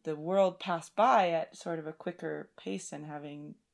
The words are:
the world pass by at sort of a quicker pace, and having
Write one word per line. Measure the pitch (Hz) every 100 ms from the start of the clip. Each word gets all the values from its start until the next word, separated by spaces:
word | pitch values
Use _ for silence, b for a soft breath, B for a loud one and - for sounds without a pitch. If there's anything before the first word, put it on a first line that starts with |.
the | - 151
world | 160 196 190 185
pass | 190 170 -
by | - 233 247 185
at | 165 - -
sort | - 165
of | 156
a |
quicker | 160 - 170 160 151 151 -
pace, | - 190 -
and | 147 151
having | 147 147 147 147 - _